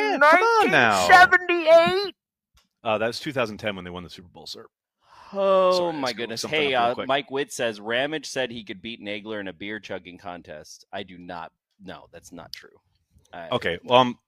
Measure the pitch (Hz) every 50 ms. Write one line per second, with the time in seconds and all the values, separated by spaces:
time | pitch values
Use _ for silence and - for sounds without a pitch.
0 | 427 427 381 - 294 302 320 359 440 466 453 453 392 262 - - 123 113 104 95
1 | 90 87 370 359 370 370 370 359 359 359 349 349 320 311 330 330 330 349 370 381
2 | 403 370 - _ _ _ _ _ _ _ _ _ _ _ _ _ - 113 110 104
3 | 110 117 117 - - 156 131 135 120 107 107 95 - 107 98 95 90 90 87 90
4 | 87 80 - - 85 87 _ 82 80 - - - 113 - _ _ _ _ _ _
5 | _ _ _ - - - 196 196 196 196 190 185 185 185 185 180 175 170 160 147
6 | 135 123 117 101 120 110 113 110 - 110 147 156 147 139 131 123 117 120 123 107
7 | 101 90 135 143 139 - 131 139 143 - - - 127 117 107 104 101 110 117 123
8 | 135 147 156 156 131 - - 135 127 120 117 120 107 98 107 92 98 113 117 -
9 | 101 101 104 107 98 110 110 104 98 95 87 80 101 101 110 110 - - 104 92
10 | 82 87 87 87 - 95 87 87 85 90 82 76 80 - - - _ _ - 98
11 | 104 95 92 87 90 87 90 85 82 - _ _ _ _ _ _ 98 95 85 71
12 | 69 _ 80 85 _ - 87 85 85 - - - - - _ _ _ _ _ _
13 | _ _ _ _ _ _ - 87 85 78 123 120 - 92 85 - - - 123 127
14 | 127 123 113 _ _